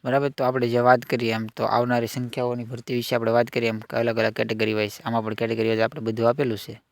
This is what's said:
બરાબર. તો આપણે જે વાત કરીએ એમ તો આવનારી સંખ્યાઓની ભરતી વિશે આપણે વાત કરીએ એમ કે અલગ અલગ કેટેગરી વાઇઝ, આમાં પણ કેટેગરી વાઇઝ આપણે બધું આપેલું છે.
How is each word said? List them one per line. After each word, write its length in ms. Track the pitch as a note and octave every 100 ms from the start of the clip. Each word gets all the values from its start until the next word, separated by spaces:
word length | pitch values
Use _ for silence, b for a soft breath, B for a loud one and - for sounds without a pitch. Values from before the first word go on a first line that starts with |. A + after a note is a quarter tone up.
બરાબર. 260 | B2+ C3+ C#3+
તો 100 | -
આપણે 220 | B2+ B2+ A#2+
જે 120 | A#2+
વાત 220 | B2 B2+
કરીએ 280 | - B2 A#2
એમ 100 | A2+ A2
તો 140 | -
આવનારી 420 | A2 A#2 B2 A#2+ A#2
સંખ્યાઓની 600 | - B2 A#2+ B2 B2 A#2
ભરતી 260 | B2 -
વિશે 180 | B2 A#2
આપણે 180 | B2 A2+
વાત 160 | A#2 A#2
કરીએ 180 | B2 A#2
એમ 120 | A2
કે 140 | - A#2+
અલગ 220 | A#2 A2+
અલગ 160 | A2+
કેટેગરી 400 | A2 A2+ A2 A2
વાઇઝ, 220 | G#2+ G#2 -
આમાં 220 | A#2 A2+
પણ 100 | A2
કેટેગરી 360 | G#2+ A2+ A2+ A2+
વાઇઝ 140 | A2
આપણે 160 | A2+ -
બધું 260 | A2+ A2+ A#2
આપેલું 300 | C3 C3 G#2+
છે. 160 | - A2 _